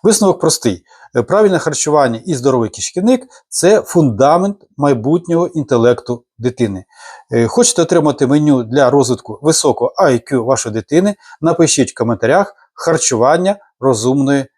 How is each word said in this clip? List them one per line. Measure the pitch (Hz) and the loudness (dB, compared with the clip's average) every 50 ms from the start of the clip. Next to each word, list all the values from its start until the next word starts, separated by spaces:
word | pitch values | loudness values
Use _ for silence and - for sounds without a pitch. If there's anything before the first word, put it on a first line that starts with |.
| - | 2
Висновок | 208 214 - 214 190 175 - | 2 2 2 2 0 0 0
простий. | - 160 147 - - 120 92 87 _ _ _ - - _ _ | 0 -2 -2 0 -2 -4 -4 -4 _ _ _ -20 -20 _ _
Е, | 127 117 | -4 -2
правильне | - 180 208 214 196 185 160 | 0 0 2 2 2 2 0
харчування | - 160 143 - - 151 147 151 139 123 113 113 - | -2 -4 -6 -4 -4 0 2 2 2 0 -2 -6 -6
і | 190 160 | -6 -6
здоровий | 127 120 139 131 123 117 104 | -2 0 0 0 0 -2 -4
кишківник — | - - - - _ 180 185 233 262 254 254 _ - - _ _ | -6 -10 -12 -8 _ -2 0 0 0 0 -2 _ -20 -20 _ _
це | - - - 180 214 196 | -6 0 2 2 2 2
фундамент | - - - 175 156 131 107 101 135 143 160 175 190 202 202 _ - _ _ | 0 0 0 2 2 2 2 2 2 2 2 2 0 -2 -6 _ -16 _ _
майбутнього | - 143 143 139 117 107 135 160 180 175 170 170 165 175 | -2 0 0 0 0 0 -2 -2 -2 -2 -2 -2 -2 -2
інтелекту | 170 - 160 139 - 131 117 117 120 123 - - - 120 120 _ _ _ | -2 -4 -6 -4 -2 0 2 2 2 2 0 -4 -10 -10 -10 _ _ _
дитини. | - 110 123 123 - 120 104 98 95 92 _ _ - - - - - - _ 117 | -6 -6 -6 -2 -2 -4 -4 -4 -8 -12 _ _ -20 -20 -20 -20 -20 -12 _ -2
Е, | 117 117 | 0 0
хочете | 110 - 233 240 - - - | 0 2 2 2 2 2 0
отримати | 170 - 190 170 151 151 135 - 143 | 0 2 2 2 2 0 0 0 0
меню | 123 139 151 151 151 143 127 117 | 2 2 2 2 2 2 0 0
для | 110 123 147 139 123 | -2 0 2 2 4
розвитку | 135 143 131 117 120 - - - 107 - | 4 2 2 0 -2 -4 -6 -18 -18 -4
високого | 139 151 160 - - 143 120 - 120 - - - 196 | -2 0 0 2 0 0 0 0 -2 -4 0 0 2
I | 151 127 117 _ - | 2 2 0 _ -4
Q | 143 127 110 | -4 -4 0
вашої | 123 135 - - 117 104 | 0 -2 -2 -2 -6 -6
дитини? | 110 104 _ 143 165 190 208 202 _ _ - - _ | -6 -6 _ 0 0 0 0 -4 _ _ -20 -12 _
Напишіть | 151 160 165 - 165 151 - - 131 - | -2 -2 2 2 0 0 2 0 -2 -2
в | - | -2
коментарях | - 120 117 117 - - 113 147 190 202 - _ _ _ _ _ | -6 -4 -4 -2 -2 0 2 2 2 0 -2 _ _ _ _ _
«Харчування | - - 165 160 156 - - 131 110 117 135 156 170 180 190 202 202 _ _ _ _ | -8 -4 -2 -2 -2 -2 -2 0 0 2 2 2 2 0 -2 -4 -4 _ _ _ _
розумної | 123 135 127 107 113 127 131 143 135 135 143 139 131 - _ | -2 0 0 0 0 -2 0 0 0 0 0 -2 -2 -8 _